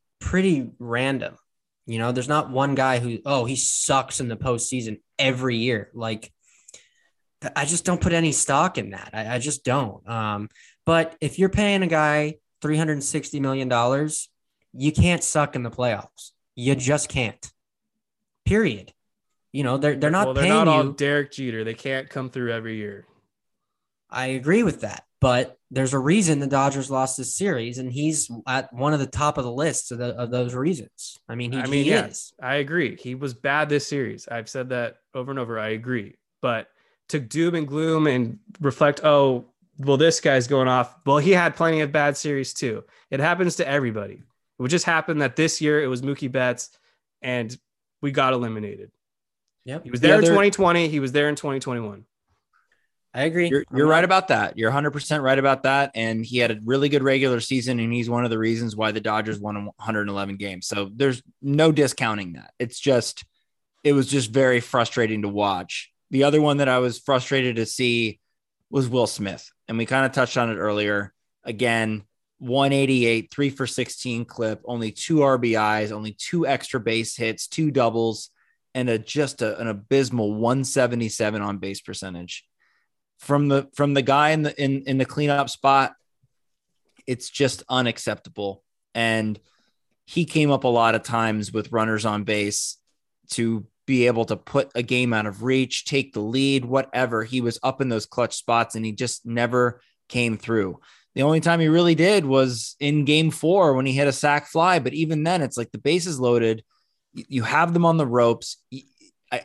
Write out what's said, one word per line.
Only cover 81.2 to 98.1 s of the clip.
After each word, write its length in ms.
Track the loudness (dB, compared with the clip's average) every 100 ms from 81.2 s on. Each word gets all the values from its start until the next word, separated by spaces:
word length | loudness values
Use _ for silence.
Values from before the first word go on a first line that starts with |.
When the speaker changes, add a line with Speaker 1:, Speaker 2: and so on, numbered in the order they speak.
| -2 -2
Speaker 3:
on 160 | -4 -6
base 240 | -8 -10
percentage. 640 | -12 -12 -10 -12 -14 -16 -18 _ _ _ _ _ _ _
From 280 | 0 2 4
the, 200 | 2 0
from 220 | -2 0 2
the 80 |
guy 260 | 4 4 4
in 140 | 2
the, 200 | 0 -2
in, 200 | -2 -2
in 160 | 0 -2
the 60 | 0
cleanup 440 | 0 0 0 -2
spot, 440 | 0 4 4 2 -4 _ _ _ _ _ _ _ _ _ _ -8
it's 240 | -8 -8
just 320 | 0 0 0 -4
unacceptable. 960 | 0 0 -2 -6 -6 -10 -8 -8 -10 _ _ _
And 460 | -2 0 0 -2 -6 _ _ _ _ _ _ -6
he 200 | -4 0
came 260 | 2 2
up 140 | 2 2
a 20 |
lot 260 | 4 4
of 80 | 2
times 500 | 0 -2 0 -2 -4
with 200 | -6 -4
runners 340 | -2 0 0 -2
on 200 | -2 -2
base 520 | -2 -2 -4 -6 -10 _ _ _ _ -8
to 340 | -4 -2 -2 -8 _ 0
be 180 | 4 4
able 200 | 2 0
to 120 | -4
put 320 | -2 -2 0 -4
a 80 |
game 300 | -2 0 0
out 120 | 0 -2
of 160 | -4
reach, 440 | 0 0 0 -4 -2
take 280 | -2 -2
the 60 | -6
lead, 440 | -4 0 2 0
whatever. 600 | 0 -2 0 -2 0 -2
He 180 | -2 -2
was 160 | -2 -2
up 180 | -4 -2
in 80 | -2
those 160 | -2
clutch 300 | -4